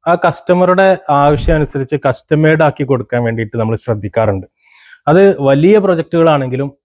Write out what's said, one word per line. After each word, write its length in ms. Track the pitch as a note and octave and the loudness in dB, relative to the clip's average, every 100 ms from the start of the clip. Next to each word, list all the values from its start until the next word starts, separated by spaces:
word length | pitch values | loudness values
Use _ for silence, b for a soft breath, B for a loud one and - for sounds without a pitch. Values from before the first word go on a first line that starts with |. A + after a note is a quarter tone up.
| E3 | -2
ആ 40 | |
കസ്റ്റമറുടെ 840 | F3 F3+ - - F3+ F3+ F#3 F#3+ F3+ - | 0 0 -2 -2 0 2 2 2 0 0
ആവശ്യം 440 | C#3+ C#3+ D3 - | 2 2 0 0
അനുസരിച്ച് 420 | D#3 C#3+ C#3 C3 C#3+ E3+ | 0 -2 -6 -6 -2 -2
കസ്റ്റമൈഡ് 540 | - _ D#3 D#3 D#3 | -4 _ -2 0 0
ആക്കി 220 | D3+ - | 0 -2
കൊടുക്കാൻ 360 | C3+ C3 G#2 B2 | -4 -4 -2 -4
വേണ്ടിയിട്ട് 320 | A#2 A2+ G#2+ A#2 | -4 -4 -6 -4
നമ്മൾ 200 | A2 A2+ | -4 -4
ശ്രദ്ധിക്കാറുണ്ട്. 720 | - G#2 G2 A#2 G#2+ F#2+ - _ b b b b - | -4 -6 -4 -2 -2 -2 -8 _ b b b b 0
അത് 140 | E3+ G3 E3+ | 4 4 2
വലിയ 360 | C3+ C#3 E3+ G#3+ | 0 2 4 4
പ്രൊജക്ടുകളാണെങ്കിലും 880 | F#3+ E3+ D#3 E3+ E3 D3 B2+ B2+ C#3 _ | 2 -2 -2 0 2 0 -2 -6 -6 _